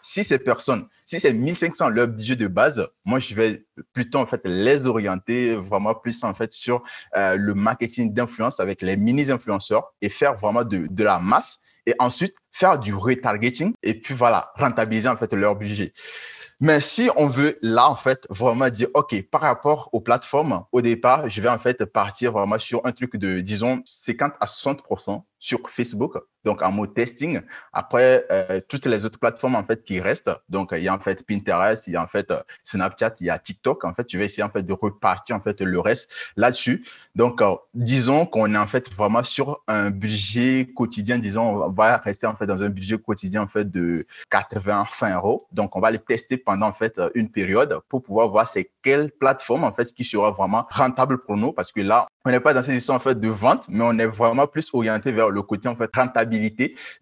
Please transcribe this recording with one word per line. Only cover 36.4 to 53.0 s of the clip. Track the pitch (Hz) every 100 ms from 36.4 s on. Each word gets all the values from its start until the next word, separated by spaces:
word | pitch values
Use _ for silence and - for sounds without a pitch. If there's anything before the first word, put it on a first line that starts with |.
| 117 127 120 160 - - _
Donc, | - 123 123
euh, | 104 92 _
disons | 123 120 131 120 143 175
qu'on | 113 107
est, | 107
en | 101
fait, | 131 -
vraiment | 95 104 117
sur | 123 - 139 143 -
un | 107 101
budget | 98 107 107 98 110 127 131 127
quotidien, | - 117 107 101 123
disons, | 107 104 117 104 80
on |
va | 95 110 117
rester, | 107 98 110
en |
fait, | 110 104
dans | 95
un | 104
budget | 95 95 110
quotidien, | - 104 95 104
en | 98
fait, | 104 104
de | 90 87 85 73 - -
quatre-vingts, | 101 - 104 95 104 101
cent | - 113
euros. | 90 98 147 -
Donc, | - 101 95
on |
va | 110
les | 110
tester | - 113 - 127
pendant, | - 98 107
en |
fait, | 98 113 -
euh, | 87
une | 123 110
période | - 92 101 147 78 -
pour | 131
pouvoir | - 101 147
voir | 98 139
c'est | 101 92 _ 131
quelle | 143 151
plateforme, | - 139 131 - 127
en | 143
fait, | 98 120
qui | -
sera | 123 104 104
vraiment | 98 95 110 -
rentable | - 127 127 131 127
pour | - 104
nous, | 123
parce | - -
que | -
là, | 98 113 - _
on | 135
n'est | 127
pas | 147
dans | 131
cette | 123 123
histoire, | 120
en | 123